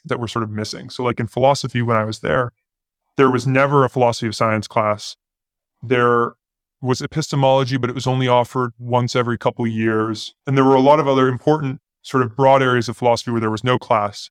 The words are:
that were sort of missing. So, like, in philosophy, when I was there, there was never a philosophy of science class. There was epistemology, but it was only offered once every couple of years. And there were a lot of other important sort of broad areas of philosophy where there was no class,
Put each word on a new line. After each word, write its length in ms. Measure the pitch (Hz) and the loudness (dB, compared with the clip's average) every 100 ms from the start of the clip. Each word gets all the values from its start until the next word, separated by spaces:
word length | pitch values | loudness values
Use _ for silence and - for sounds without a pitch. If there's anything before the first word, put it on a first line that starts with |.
that 160 | - 123 | -8 -8
were 80 | 113 | -6
sort 140 | 117 | -6
of 80 | 107 | -6
missing. 400 | 107 107 131 127 | -6 -8 -10 -14
So, 120 | - | -6
like, 160 | 123 113 | -4 -4
in 80 | 113 | -6
philosophy, 540 | - 135 139 127 120 | 0 2 0 -2 -4
when 160 | 117 113 | 0 0
I 80 | |
was 160 | 107 110 | -2 -6
there, 320 | - 143 120 - _ _ _ _ _ - | -2 -2 -2 -10 _ _ _ _ _ 2
there 140 | 135 | 2
was 160 | 123 123 | 2 0
never 380 | 131 139 143 | 0 2 2
a 40 | 127 | 0
philosophy 380 | 131 120 113 113 | 2 0 0 -6
of 80 | |
science 320 | 101 113 110 - | -2 -2 -2 -2
class. 500 | 117 107 104 - - _ _ _ _ _ _ | -2 -2 -4 -8 -18 _ _ _ _ _ _
There 520 | 117 123 120 120 120 - _ _ _ _ | -2 2 2 2 0 -6 _ _ _ _
was 180 | 127 127 | -4 -4
epistemology, 800 | 143 160 - 143 135 135 131 131 | -4 -6 -4 0 2 2 0 -2
but 100 | 120 | 0
it 60 | |
was 120 | 123 127 | 0 0
only 220 | 131 127 | -2 2
offered 440 | 123 120 131 123 113 | 0 0 -4 -4 -6
once 380 | 120 123 123 127 | -2 -2 0 0
every 220 | 120 113 | -2 -2
couple 260 | 123 - | -4 -2
of 60 | 113 | -4
years. 640 | 110 110 110 110 107 - - - | -2 0 0 -2 -6 -10 -14 -2
And 80 | |
there 100 | 135 | 4
were 100 | 131 | 6
a 60 | 135 | 6
lot 200 | 135 151 | 6 4
of 80 | 139 | 4
other 200 | 135 131 | 2 2
important 520 | 123 - 156 139 131 _ _ | 0 0 0 -2 -8 _ _
sort 200 | - 131 | -4 -2
of 140 | 120 120 | -2 2
broad 260 | 135 135 | 4 4
areas 280 | 131 123 117 | 4 0 -2
of 60 | 113 | -2
philosophy 320 | 123 117 - | 0 0 -2
where 100 | 117 | -4
there 100 | 110 | -4
was 140 | 107 | -2
no 140 | 123 127 | -2 -2
class, 500 | - 113 104 - - | 0 -2 -2 -8 -18